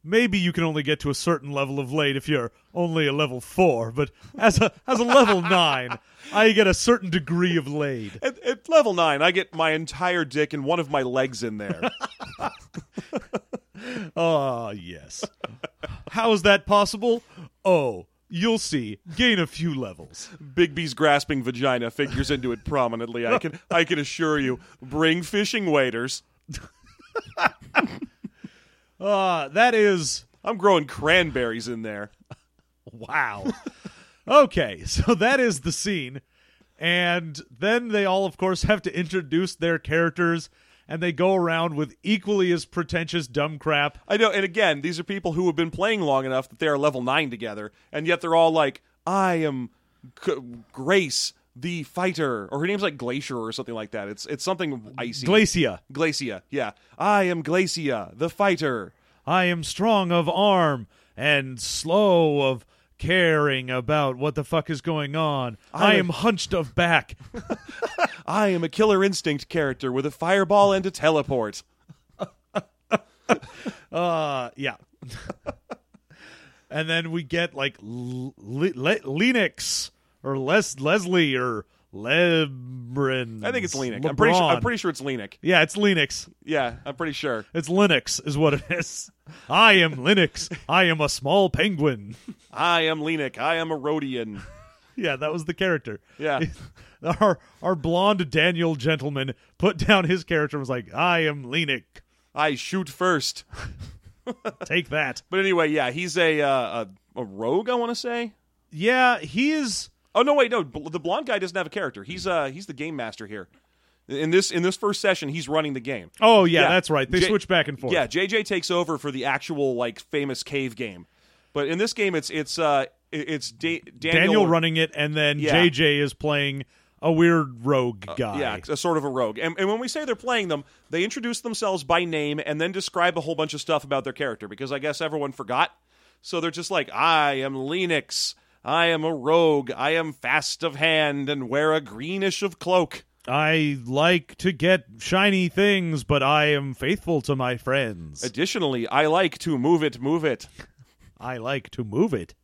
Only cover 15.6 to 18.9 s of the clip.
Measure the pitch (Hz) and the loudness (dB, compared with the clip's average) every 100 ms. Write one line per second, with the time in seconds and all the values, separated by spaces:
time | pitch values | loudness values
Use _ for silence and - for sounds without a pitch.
15.6 | - _ - - - 220 226 214 190 196 | -16 _ -14 -14 -8 -2 2 4 4 4
16.6 | - 202 202 208 240 233 _ - 151 _ | 4 4 4 0 0 0 _ -20 -20 _
17.6 | 190 175 135 95 87 _ _ 170 220 226 | 2 2 2 -6 -14 _ _ -2 0 0
18.6 | - 151 110 | 0 -4 -4